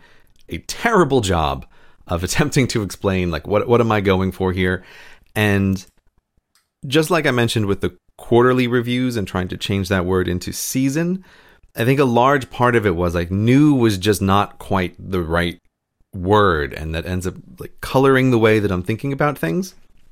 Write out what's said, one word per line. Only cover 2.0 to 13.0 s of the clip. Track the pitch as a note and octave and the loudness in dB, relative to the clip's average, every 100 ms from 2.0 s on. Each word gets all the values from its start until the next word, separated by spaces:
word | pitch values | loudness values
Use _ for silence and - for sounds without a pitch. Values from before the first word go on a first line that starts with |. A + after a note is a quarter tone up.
| - | -8
of | F2 | -4
<laughs> | |
attempting | F2+ - D3 D3+ A#2+ | -2 -2 0 0 0
to | A#2 | -2
explain, | G2 - G2 F#2 F2+ | -6 -4 -2 0 -2
like, | D#2 F2 | -4 -2
what, | G2+ B2+ | -2 2
what | A#2+ | 2
am | A2+ | 2
I | G#2+ | 0
going | G2 F#2 F#2+ | 2 0 0
for | - F#2+ | -2 -2
here? | F#2 F#2 F2+ - - - - _ | 0 -2 -2 -8 -20 -20 -20 _
And | - G#2+ G2+ G2 F#2+ - _ _ _ _ _ _ _ _ _ C#3 | -2 0 2 0 -2 -6 _ _ _ _ _ _ _ _ _ -2
just | C#3+ D#3 | 0 2
like | E3+ | 0
I | D3 | 2
mentioned | B2 A#2 A2+ | 2 0 0
with | G2 G2 | -2 -2
the | F2+ - _ - | -4 -8 _ -16
quarterly | - A#2 B2 B2+ A#2+ | 2 4 4 2 0
reviews | A#2+ A#2 B2 B2+ A#2 | -2 -2 -2 -2 -4
and | F#2+ | -4
trying | F#2+ F2+ | -4 -6
to | F2+ | -6
change | - G2 F2+ | -4 -2 0
that | F#2+ | 0
word | F2+ F#2 F2+ | 0 0 0
into | F2+ - | -4 -6
season, | - - C3 C3+ D3 E3+ F#3 - _ _ _ _ | -10 -6 -2 -2 -2 -4 -6 -10 _ _ _ _
I | - A#2 | -2 2
think | C3+ | 2
a | |
large | C3+ A#2 B2+ C#3+ A#2 | 2 4 4 2 -2
part | - B2 A#2 | 0 2 2
of | |
it | G#2 | 2
was, | E2 | 0